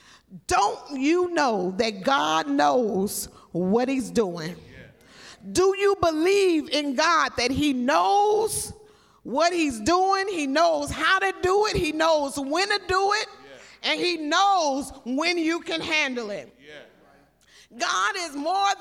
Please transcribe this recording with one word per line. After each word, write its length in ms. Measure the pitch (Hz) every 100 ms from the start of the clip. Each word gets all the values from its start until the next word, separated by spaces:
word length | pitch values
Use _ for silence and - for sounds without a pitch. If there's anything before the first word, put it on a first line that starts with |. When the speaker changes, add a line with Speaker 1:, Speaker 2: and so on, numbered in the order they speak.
| - - _ 185 -
Speaker 1:
Don't 540 | 370 403 - - 285
you 300 | 269 349 359
know 420 | 339 277 214 180 185
that 260 | 226 202
God 460 | 190 277 302 311 294
knows 800 | 285 294 262 220 196 202 - - - -
what 340 | 165 180 220 254
he's 240 | 269 202
doing? 460 | 180 202 170 160 170 - 131 113 - - - - - 190
Do 200 | 196 381 381
you 180 | 403 392
believe 680 | 339 311 339 403 381 320 254
in 260 | 294 285 262
God 360 | 320 320 269 247
that 120 | 240
he 220 | 269 302
knows 1000 | 254 247 320 370 403 415 427 440 - - - - _ _ _
what 300 | - 247 339
he's 260 | 349 302 226
doing? 480 | 208 359 381 381 392
He 200 | 359 285
knows 440 | 277 339 311 285
how 280 | - 320 381
to 140 | 392 381
do 260 | 359 381 427
it. 100 | 392
He 160 | 320
knows 440 | 311 320 311 277 285
when 300 | 269 320 403
to 140 | 415 370
do 240 | 370 392
it. 140 | 427 440
Speaker 2:
Yeah. 600 | - - 247 - - -
Speaker 1:
And 120 | 302
he 160 | 339 339
knows 760 | 302 330 392 381 302 269 240 - 226
when 320 | 262 330 349
you 240 | 320 339
can 180 | - 320
handle 500 | 330 311 285 247 214
it. 240 | 196 117 _
Speaker 2:
Yeah. 1160 | 143 151 113 _ _ - _ _ _ - - 233
Speaker 1:
God 380 | 339 370 403 403
is 180 | 339 277
more 320 | 294 381 403 392